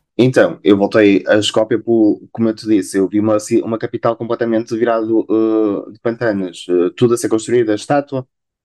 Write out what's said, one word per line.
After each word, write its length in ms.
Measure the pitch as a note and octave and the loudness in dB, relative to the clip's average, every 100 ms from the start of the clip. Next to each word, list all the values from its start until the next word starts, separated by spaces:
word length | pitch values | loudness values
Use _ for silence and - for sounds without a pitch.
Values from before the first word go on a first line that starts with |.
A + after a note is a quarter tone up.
| _ - | _ 0
Então, 420 | B2 C3 F#2 E2 | 2 4 2 2
eu 140 | E2 G2+ | 2 2
voltei 460 | G2+ A2+ G#2 G2 - | 2 4 4 4 2
a 120 | G#2 | 0
Skopje 400 | G#2 A#2 A2 A2+ | 2 -2 0 -2
por, 420 | G#2 A#2 G#2+ E2+ - | 0 2 2 0 -6
como 180 | - A2+ | -4 -2
eu 60 | A2 | -2
te 120 | A2 | 0
disse, 300 | G#2+ F2+ G2 | 0 0 -2
eu 100 | F#2+ | 0
vi 120 | G#2 | 0
uma 200 | G#2+ G#2+ | 0 0
ci-, 220 | - A2+ | 0 -2
uma 160 | A2 A2+ | 0 -4
capital 380 | A#2 A#2 A#2+ A2+ | -6 -4 -4 -4
completamente 640 | A2+ A#2 A#2 A2+ A#2 A2+ | -4 -4 -2 -2 -2 -4
virado, 480 | A#2 A2+ A2 A2 - | -2 -2 0 -2 0
eh, 640 | A2 A2 A2 G#2+ G2 - | 0 0 0 0 -2 -8
de 80 | G#2 | -10
pantanos, 640 | A#2+ A2+ A#2+ G2+ F#2 - - | -8 -4 -2 -2 -6 -10 -2
eh, 220 | F2+ F2 - | 0 0 0
tudo 180 | B2 | 0
a 40 | A#2 | 0
ser 120 | A2 | -2
construído, 420 | A2 A2+ A#2+ A2 | -4 0 0 0
a 40 | G#2+ | -2
estátua, 520 | - D3 C#3+ C3 B2+ _ _ _ | -2 -2 -2 -8 -10 _ _ _